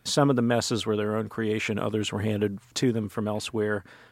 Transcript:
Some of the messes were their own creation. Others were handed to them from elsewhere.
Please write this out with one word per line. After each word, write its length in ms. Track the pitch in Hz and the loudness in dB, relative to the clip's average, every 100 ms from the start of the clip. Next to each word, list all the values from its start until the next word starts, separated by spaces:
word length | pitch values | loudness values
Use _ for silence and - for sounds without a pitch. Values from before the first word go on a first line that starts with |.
Some 260 | - - 143 | -2 4 4
of 60 | 123 | 4
the 60 | |
messes 440 | 117 117 - 113 110 | 2 2 0 -2 0
were 100 | 104 | 0
their 200 | 104 107 | 0 -2
own 120 | 107 | -4
creation. 500 | - 110 107 - 104 | -4 -2 0 -2 -2
Others 320 | 104 107 104 | -2 -2 -2
were 80 | 104 | -2
handed 380 | 107 104 104 98 - | -2 2 0 -2 -10
to 180 | - 131 | 0 2
them 160 | 113 104 | 2 -2
from 200 | - 107 | -4 -4
elsewhere. 560 | 107 - 110 104 104 - - - | -4 -4 -2 0 -2 -6 -18 -20